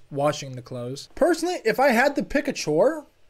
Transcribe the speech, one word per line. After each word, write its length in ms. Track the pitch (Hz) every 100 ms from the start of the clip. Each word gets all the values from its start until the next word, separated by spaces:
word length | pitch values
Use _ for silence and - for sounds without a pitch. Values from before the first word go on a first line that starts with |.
| -
washing 440 | 143 147 147 139
the 80 | 127
clothes. 480 | - 127 123 135 -
Personally, 460 | - 311 330 349 339
if 160 | 220 214
I 100 | 269
had 260 | 226 277 277
to 80 |
pick 240 | 190 285 285
a 60 |
chore, 520 | - 160 151 240 320 - _